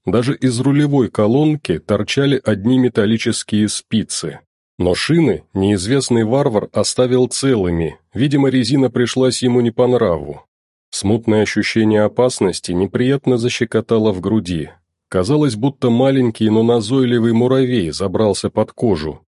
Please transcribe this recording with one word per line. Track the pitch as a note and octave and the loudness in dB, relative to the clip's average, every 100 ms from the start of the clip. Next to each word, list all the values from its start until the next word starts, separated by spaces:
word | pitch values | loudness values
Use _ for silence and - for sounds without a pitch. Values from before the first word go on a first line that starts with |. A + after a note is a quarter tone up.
| - | -2
даже | G#2 B2 - | -2 0 -2
из | B2+ A#2 | -2 0
рулевой | C3+ C#3+ D3 C#3+ A2+ | 0 2 2 2 0
колонки | - G#2 C3 D#3 D3+ - E2 | 0 2 2 2 0 -4 -6
торчали | - G2+ G#2 - C#3+ C3+ | -2 -2 0 0 0 0
одни | - G2 G#2+ C3 | 0 -2 2 2
металлические | B2 A2+ G2+ A2+ A#2 A2 - G#2+ G#2 | 2 2 0 0 -2 -4 -2 0 0
спицы. | - - A2 F2+ - D#2+ C#2+ _ _ _ - | -4 -4 -4 -4 -8 -10 -12 _ _ _ -4
Но | F2+ | -2
шины | F2 - E3+ C#3+ D#2+ _ | -2 0 2 2 0 _
неизвестный | G2 G2 G2+ G2 C3+ - A#2 A2 | -2 0 0 0 -2 0 0 2
варвар | C3+ C#3+ G#2 - | 0 0 -2 -2
оставил | A2 G2 - B2 B2+ B2 | -4 -2 0 0 2 0
целыми, | - C#3 A#2 F2+ E2+ D#2+ - _ | -2 0 0 0 -2 -4 -8 _
видимо, | - C#3+ C#3+ C#3 | -4 0 2 2
резина | B2+ A2+ C#3 B2+ | 0 0 0 0
пришлась | A#2+ A#2+ B2+ B2+ A#2 | 0 -2 0 0 0
ему | B2 B2 | 0 2
не | A#2+ | 0
по | A#2+ B2 | 0 2
нраву. | B2 G#2+ D#2 C#2+ D2 _ _ _ _ _ | 2 2 -2 -6 -14 _ _ _ _ _
Смутное | - G2 A2+ A2+ G#2+ | -6 0 0 2 0
ощущение | G2+ G#2+ - A2+ G#2+ G#2+ | 0 -2 -2 0 2 2
опасности | G#2 - B2 - G2 - - | 0 2 0 0 -2 -2 -6
неприятно | F2 G2 - B2 C#3 - B2 | -4 -2 -2 -2 0 0 0
защекотало | A#2+ - A#2 A2+ - A2+ A2 | 0 -2 -2 -2 0 0 0
в | F#2 | -2
груди. | F#2 A2 F2 E2 C#2+ - _ _ - | -2 -2 -2 -6 -8 -14 _ _ -6
Казалось, | F#2 F#2 D3+ D3 G#2+ | -4 0 0 0 0
будто | C3 - B2 | -4 -2 0
маленький, | A#2 C3+ C3+ A#2+ A2+ A2 | 2 2 2 0 0 0
но | G#2+ | 2
назойливый | A2+ A#2+ G#2+ C3+ B2 A#2+ A#2 | 2 2 0 0 2 2 2
муравей | A2+ B2 C3 B2+ B2 E2 | 2 2 2 2 0 -2
забрался | D2 F#2+ F2+ G#2+ F#2+ G2+ | -4 -4 0 0 0 -4
под | - G#2+ | -2 -4
кожу | - A#2+ E2+ D2+ - _ | -2 -2 -2 -4 -10 _